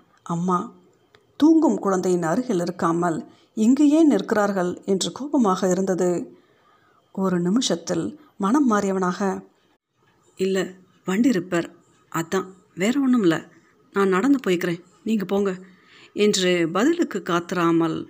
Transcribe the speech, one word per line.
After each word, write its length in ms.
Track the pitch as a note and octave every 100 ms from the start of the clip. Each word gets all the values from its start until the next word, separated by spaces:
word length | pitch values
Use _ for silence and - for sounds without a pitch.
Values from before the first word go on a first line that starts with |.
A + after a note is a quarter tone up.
| _ _
அம்மா. 500 | - E3+ F#3 F3+ A#3+ - _ _ _ _ _ -
தூங்கும் 420 | D4+ D#4+ C#4+ G3
குழந்தையின் 440 | G3 F#3 F#3 F3+
அருகில் 380 | D#3+ G3 B3 F3+
இருக்காமல் 680 | F3 - E3+ E3+ F3 D#3+ - _ _
இங்கு 340 | - A3 C4+ D4
ஏன் 180 | D4+ D#4
நிற்கிறார்கள் 760 | G3+ F#3 G#3+ G3+ F#3+ F3+ -
என்று 280 | - F#3+ F#3
கோபமாக 580 | F3 C#4+ D4+ G#3 F#3 F#3+
இருந்தது. 680 | F3+ F#3+ F3+ F3+ E3+ - - _ _ _ _ _ _ _
ஒரு 280 | - F#3+ F3+
நிமிஷத்தில் 800 | F3 A#3 B3 E3+ - E3+ F#3+ - - -
மனம் 340 | G3 D4 B3+
மாறியவனாக, 760 | G#3 G3 F#3+ F3+ F3+ G3 F#3+ - _ _ _ _ _ _ _ _ -
"இல்ல, 300 | F#3+ F#3+ F3 - _ _
வண்டி 260 | - F#3+ B3+
ரிப்பேர், 380 | F#3+ F3+ E3+ D#3+ - _ _ _
அதான், 300 | E4 E4 F#4+ F#4+ - _
வேற 260 | - G3+ C#4
ஒண்ணும் 200 | C4 B3
இல்ல. 280 | F3+ D#3 - - _ _ _
நான் 160 | G3 G3
நடந்து 300 | F#3 B3+ C4+ G3
போய்க்கிறேன், 360 | F3+ F3+ E3+ - _
நீங்க 200 | A3 A3
போங்க" 300 | F#3 G3 G3 F#3 - - _ - -
என்று 560 | - G#3 F#3 F3+ F3 D#3+
பதிலுக்கு 500 | F#3 C#4 F4 - G3
காத்திராமல் 840 | F3+ F3 F3 F3+ E3+ E3 E3 D#3+ -